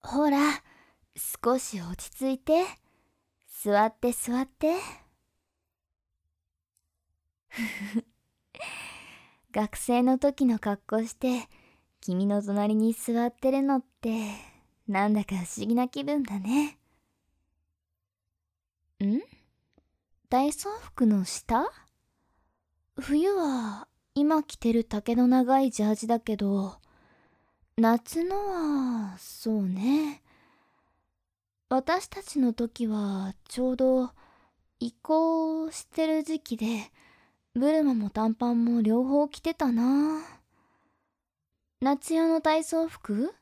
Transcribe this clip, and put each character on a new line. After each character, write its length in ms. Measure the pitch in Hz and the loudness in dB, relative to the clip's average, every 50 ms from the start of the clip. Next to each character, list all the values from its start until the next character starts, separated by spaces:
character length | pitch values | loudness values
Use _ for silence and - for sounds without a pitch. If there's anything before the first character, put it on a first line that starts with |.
| - - | -10 -4
ほ 200 | 247 277 302 294 | -2 2 2 4
ら、 320 | 277 277 285 302 285 - _ _ - _ _ _ _ _ _ _ _ - - - - - - | 4 4 4 2 2 -2 _ _ -20 _ _ _ _ _ _ _ _ -12 -10 -10 -10 -2 0
少 140 | 233 247 262 | 0 0 0
し 240 | - - - 196 | -2 -6 -10 -8
落 120 | 170 175 185 | -8 -8 -10
ち 140 | - - - | -10 -12 -16
着 240 | - - 262 269 | -10 -4 -2 -2
い 60 | 269 262 | -2 -2
て。 260 | _ - 311 339 370 381 - _ _ _ _ _ _ _ _ _ _ _ _ _ _ _ - - | _ 2 2 4 2 0 -6 _ _ _ _ _ _ _ _ _ _ _ _ _ _ _ -16 -8
座 220 | - 208 202 202 214 | -2 2 4 4 4
っ 100 | 220 220 | 2 0
て、 180 | _ - 240 | _ -2 -2
座 280 | 240 - - - 240 254 | -2 -2 -4 -4 -2 -2
っ 60 | 262 | -2
て。 340 | 262 _ _ - 302 339 370 - - - - _ _ _ _ _ _ _ _ _ _ _ _ _ _ _ _ _ _ _ _ _ _ _ _ _ _ _ _ _ _ _ _ _ _ _ _ _ _ _ _ _ _ _ _ _ _ _ _ _ _ | -4 _ _ 0 0 0 0 -4 -10 -16 -18 _ _ _ _ _ _ _ _ _ _ _ _ _ _ _ _ _ _ _ _ _ _ _ _ _ _ _ _ _ _ _ _ _ _ _ _ _ _ _ _ _ _ _ _ _ _ _ _ _ _
<laughs> 560 | - - 233 214 - - 202 202 208 226 - _ _ _ _ _ _ _ _ _ _ - 640 - - - - - - - - - - - - _ _ _ _ _ | -8 -8 -8 -8 -6 -10 -12 -6 -6 -6 -8 _ _ _ _ _ _ _ _ _ _ -14 -14 -14 -12 -14 -16 -16 -18 -20 -20 -20 -20 -20 -20 _ _ _ _ _
学 240 | - 208 214 208 - | -2 -2 -2 -2 -4
生 240 | - - - 240 240 | -8 -2 0 2 4
の 160 | 247 254 262 262 | 4 4 2 4
時 280 | - 285 277 - 277 | 2 0 2 4 2
の 120 | 247 233 214 | 2 2 2
格 420 | - 214 202 202 _ - 214 220 | 0 -2 -4 -4 _ -4 -2 -2
好 40 | 226 | -2
し 100 | 226 - | -4 -6
て、 360 | _ - 254 247 247 226 _ _ _ _ _ _ _ _ _ _ _ | _ -2 -2 -2 -2 -6 _ _ _ _ _ _ _ _ _ _ _
君 260 | - - 180 180 196 | -6 -4 -2 0 0
の 160 | 202 202 202 | 0 0 0
隣 320 | 202 202 202 202 202 214 214 | -2 -2 -2 0 0 2 2
に 200 | 214 220 226 226 | 2 2 2 0
座 280 | - - - 233 233 233 | -2 -4 -2 0 0 0
っ 80 | 240 - | -2 -4
て 160 | _ - 262 | _ 0 0
る 120 | 262 277 | 2 2
の 140 | 269 277 277 | 2 2 0
っ 60 | 262 | 0
て、 500 | 254 _ _ _ - 226 220 226 214 208 202 208 - - - _ _ _ _ _ _ | -2 _ _ _ -6 -6 -4 -4 -6 -8 -10 -12 -16 -20 -20 _ _ _ _ _ _
な 240 | - 196 190 202 214 | -4 -2 0 2 2
ん 20 | |
だ 140 | 214 214 202 | 2 2 0
か 100 | - 196 | -2 -4
不 20 | 185 175 - - 214 | -6 -6 -8 -8 -8
思 80 | 208 | -4
議 80 | 208 233 | -2 0
な 140 | 240 254 254 | 0 0 -2
気 160 | - 285 277 | -4 -8 -4
分 180 | 285 294 294 | -2 -2 -2
だ 160 | 269 220 202 202 | -2 -2 -6 -6
ね。 400 | 185 208 254 285 294 294 - _ _ _ _ _ _ _ _ _ _ _ _ _ _ _ _ _ _ _ _ _ _ _ _ _ _ _ _ _ _ _ _ _ _ _ _ _ _ _ _ _ _ _ _ _ 196 | -4 0 0 0 0 0 -6 _ _ _ _ _ _ _ _ _ _ _ _ _ _ _ _ _ _ _ _ _ _ _ _ _ _ _ _ _ _ _ _ _ _ _ _ _ _ _ _ _ _ _ _ _ -2
ん？ 160 | 202 214 285 415 - - _ _ _ _ _ _ _ _ _ _ _ _ _ _ _ _ _ _ _ | 0 0 0 -2 -6 -20 _ _ _ _ _ _ _ _ _ _ _ _ _ _ _ _ _ _ _
体 220 | - 254 277 294 302 | 2 2 2 2 0
操 160 | - - 403 415 453 | -4 -8 -10 -10 -10
服 240 | - - - - 247 | -14 -16 -2 2 2
の 220 | 220 214 202 185 | 4 4 2 0
下？ 400 | - - - - - 226 233 302 480 - - - _ _ _ _ _ _ _ _ _ _ _ _ _ _ _ _ _ _ _ _ _ _ | -2 -8 -10 -6 -2 0 0 0 0 -4 -10 -20 _ _ _ _ _ _ _ _ _ _ _ _ _ _ _ _ _ _ _ _ _ _
冬 340 | - 262 262 285 302 330 392 403 | -12 -4 0 2 2 2 2 2
は 540 | 381 339 294 269 247 226 214 202 202 - _ _ _ _ _ _ | 2 0 0 0 -2 -4 -6 -8 -10 -14 _ _ _ _ _ _
今 280 | 277 294 302 320 311 | 0 2 4 2 2
着 140 | 294 _ - | 0 _ -12
て 160 | - - 233 | -2 0 2
る 120 | 226 233 226 | 2 2 0
丈 320 | _ - 208 - - 233 | _ -4 -6 -2 0 2
の 120 | 233 247 247 | 4 6 6
長 320 | 254 262 254 240 262 269 | 6 4 6 6 4 4
い 100 | 269 262 | 4 2
ジ 120 | - - | 0 0
ャ 100 | 208 214 | 0 0
ー 20 | 220 | 0
ジ 100 | 208 226 | 0 0
だ 120 | 220 233 226 | 0 0 0
け 200 | - - 220 208 | 0 -4 -4 -2
ど、 420 | 208 196 196 196 196 190 - - _ _ _ _ _ _ _ _ _ _ _ _ _ _ _ _ _ _ _ | 0 0 0 0 -2 -4 -8 -16 _ _ _ _ _ _ _ _ _ _ _ _ _ _ _ _ _ _ _
夏 480 | - 226 226 233 233 _ - - 330 339 | 4 4 4 4 2 _ -4 -4 -2 -2
の 840 | 359 381 392 403 403 381 349 320 302 294 277 262 254 240 226 214 196 | 0 -2 -2 -2 -2 -4 -2 -2 0 0 0 0 -2 -2 -4 -6 -8
は、 60 | 185 185 | -10 -14
そ 340 | - - - - - 226 | -18 -20 -18 -8 -4 -2
う 160 | 220 214 196 185 | 0 0 0 -2
ね。 560 | 185 185 202 247 277 302 311 294 285 - _ _ _ _ _ _ _ _ _ _ _ _ _ _ _ _ _ _ _ _ _ _ _ _ _ _ _ _ _ _ | -2 -2 0 2 2 2 2 -2 -6 -10 _ _ _ _ _ _ _ _ _ _ _ _ _ _ _ _ _ _ _ _ _ _ _ _ _ _ _ _ _ _
私 400 | 254 262 262 - 330 370 - - | -2 -2 0 0 -2 -2 -2 -6
た 160 | - 392 381 | -12 -12 -12
ち 160 | - - 294 | -6 -2 0
の 120 | 254 240 | 0 0
時 360 | 226 - 240 233 _ - 240 220 | 0 -2 -4 -6 _ -4 -4 -2
は 460 | 214 208 208 202 196 190 196 190 190 - _ | -2 -2 -2 -2 -4 -4 -6 -8 -10 -12 _
ち 140 | - - 247 | -12 -6 -2
ょ 100 | 247 254 | -2 -2
う 40 | 254 | 0
ど 340 | 254 262 262 262 262 254 247 - - - _ _ _ _ _ _ _ _ _ _ _ | 2 4 4 4 2 0 -2 -6 -16 -20 _ _ _ _ _ _ _ _ _ _ _
移 140 | 247 240 - | -10 -10 -10
行 760 | _ _ - 311 320 330 330 330 320 320 320 320 320 320 320 | _ _ 0 2 2 4 2 2 0 0 -2 -2 -4 -6 -6
し 140 | 320 - - | -10 -12 -16
て 180 | _ - - 320 | _ -4 -2 0
る 200 | 311 311 311 302 | 0 0 0 -2
時 160 | 320 311 302 | -2 -6 -6
期 160 | _ - 240 | _ -8 -6
で、 340 | 220 220 220 233 214 208 - _ _ _ _ _ _ _ _ _ _ _ _ _ | -4 -2 -4 -4 -4 -8 -12 _ _ _ _ _ _ _ _ _ _ _ _ _
ブ 160 | 240 254 294 | 0 2 2
ル 140 | 311 320 302 | 4 4 4
マ 100 | 285 254 | 2 2
も 160 | 226 208 202 | 0 -2 -4
短 240 | - 214 214 226 226 | -2 0 0 0 0
パ 160 | _ 240 240 | _ 0 0
ン 140 | 240 233 233 | 2 2 2
も 180 | 233 240 233 | 2 2 2
両 220 | 220 214 220 240 254 | 2 2 2 2 2
方 240 | 262 277 285 294 294 | 2 2 2 2 2
着 100 | 294 - | -2 -6
て 160 | _ 330 320 | _ -6 -2
た 160 | _ 311 262 | _ 0 2
な。 540 | 240 226 233 254 269 285 294 311 311 311 320 - - - _ _ _ _ _ _ _ _ _ _ _ _ _ _ _ _ _ _ _ _ _ _ _ _ _ _ _ _ | 2 2 2 4 4 4 2 2 0 -2 -6 -12 -20 -20 _ _ _ _ _ _ _ _ _ _ _ _ _ _ _ _ _ _ _ _ _ _ _ _ _ _ _ _
夏 340 | 254 269 285 277 - - 330 | 0 0 0 0 -2 -2 0
用 120 | 320 330 | 2 2
の 140 | 330 330 320 | 4 2 2
体 240 | 311 320 311 320 320 | 2 2 2 2 0
操 240 | - - 320 330 320 | 0 0 -2 -2 -2
服？ 440 | - - - - 202 208 254 349 - _ | -6 -12 -6 -4 -2 -2 -2 -2 -4 _